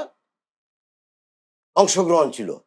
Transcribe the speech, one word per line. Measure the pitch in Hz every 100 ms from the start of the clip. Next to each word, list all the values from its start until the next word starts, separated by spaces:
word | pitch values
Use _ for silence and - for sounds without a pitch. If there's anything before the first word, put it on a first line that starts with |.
| 302 _ _ _ _ _ _ _ _ _ _ _ _ _ _ _ _ 175
অংশগ্রহণ | 196 180 175 170 139
ছিল। | 120 98 69